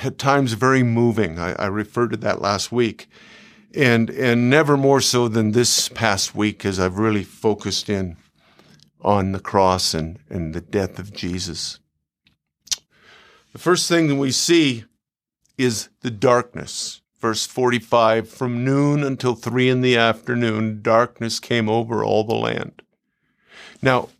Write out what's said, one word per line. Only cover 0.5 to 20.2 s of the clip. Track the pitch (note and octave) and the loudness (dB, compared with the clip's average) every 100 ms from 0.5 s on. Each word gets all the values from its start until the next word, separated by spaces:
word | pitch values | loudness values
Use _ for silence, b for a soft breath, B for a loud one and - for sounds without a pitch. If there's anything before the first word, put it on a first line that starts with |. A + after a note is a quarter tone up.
very | G#2+ B2+ C3 | 2 2 4
moving. | B2 A#2 A#2+ A2 F#2+ E2 | 2 2 2 2 -2 -2
I, | E2+ | -6
I | - G2+ | -4 -4
referred | G#2 G#2 - A#2 | -4 -6 -2 -2
to | A2 | -2
that | A2 - | -6 -4
last | G2 G2+ - | -4 -2 -4
week, | A#2+ A2+ - - B B B B B B | -2 -2 -4 -18 B B B B B B
and, | - C3 A#2 A#2 | 0 2 4 0
and | - C3 A#2+ A#2+ | 0 0 2 4
never | D3 D3+ C#3+ | 4 4 2
more | C#3 C#3 | 4 2
so | - B2 A#2+ | 2 0 2
than | A2+ G#2+ | 2 2
this | A2+ A#2+ - - | 2 2 0 -2
past | A2+ A2+ G2 - | -2 0 0 -4
week, | - G#2 F#2+ G2+ | -2 -2 -2 -4
as | F#2+ | 0
I've | F#2 F#2 | -2 0
really | A2 G#2+ | 0 0
focused | F2+ - A2+ G#2 G2+ F#2 - | -4 -4 -2 -2 -4 -6 -4
in | G2+ F#2 D#2+ b b b b b b b _ | -4 -4 -10 b b b b b b b _
on | - G2+ F#2+ | 0 0 0
the | F#2+ | -4
cross | - G2+ F#2 F#2 - | -2 2 4 2 0
and, | E2 D#2+ E2+ - | -4 -6 -10 -12
and | F#2 D#2+ | -8 -6
the | E2 | -8
death | - G#2 F#2+ - | -4 -4 -4 -8
of | G2 | -14
Jesus. | - F2+ F2+ F2+ D#2 - - _ _ _ _ _ _ _ _ - - _ b b b b b b | -10 -8 -6 -8 -10 -12 -14 _ _ _ _ _ _ _ _ -10 -10 _ b b b b b b
The | - | -6
first | E3 F3 - | 0 0 2
thing | E3+ D#3 | 2 2
that | C#3 | 2
we | C#3 | 0
see | B2 - E3+ C#3+ A#2 - _ _ _ _ _ _ - | -2 2 4 4 0 -10 _ _ _ _ _ _ -2
is | B2+ G#2+ - _ | -2 -2 -8 _
the | B2+ | -10
darkness. | G#2+ C3 B2 A2+ E2 D2 - - - _ - | 0 2 2 0 -10 -12 -10 -12 -14 _ -6
Verse | A#2 G#2+ - | -4 -2 -6
forty-five, | - B2 A#2+ - A#2+ A2 A2+ A2 | -2 0 0 0 2 4 2 -2
"From | - B2 A#2+ | -8 -6 -4
noon | B2+ C#3 C#3+ D3 | 0 0 2 0
until | C#3 C3 B2+ | -2 -2 -2
three | A#2 A#2 A#2+ B2+ | -2 -2 0 2
in | B2+ | 2
the | B2+ A#2 | 2 4
afternoon, | A2+ A2+ | 4 0